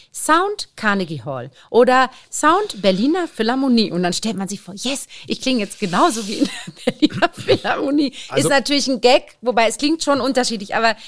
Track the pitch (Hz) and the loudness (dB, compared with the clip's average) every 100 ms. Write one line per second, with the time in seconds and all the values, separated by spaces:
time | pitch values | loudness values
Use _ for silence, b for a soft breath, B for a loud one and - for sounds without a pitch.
0 | B - - 320 403 415 - - 220 196 | B -6 2 2 2 -4 -10 -4 -2 0
1 | 165 156 113 131 127 b b 220 247 254 | -2 -6 -8 -10 -10 b b 4 6 4
2 | 254 B B - 302 359 427 208 196 185 | 2 B B 0 2 2 0 -2 0 2
3 | 254 370 330 - 220 262 269 233 208 175 | 2 0 -2 -4 -2 0 2 2 2 0
4 | 180 180 220 196 190 202 - 196 240 277 | -2 -2 -4 -4 -6 -8 -12 -10 -6 -6
5 | - B B - 262 254 202 - 196 202 | -8 B B -6 -2 -2 -2 -6 -2 2
6 | 320 226 202 - - - - - - - | 2 2 -4 -2 -4 -4 -14 -8 -6 0
7 | 302 - 339 - - - 208 - 285 285 | 0 2 -2 -2 -2 0 0 -4 -2 0
8 | 277 - B 127 - 277 - 285 247 247 | 0 -4 B -4 0 2 2 0 0 2
9 | 233 294 - - 233 220 226 233 294 320 | 4 4 2 -10 -2 2 2 2 0 0
10 | - 277 247 254 226 226 202 214 226 214 | 0 0 0 0 0 -2 -4 -2 0 -2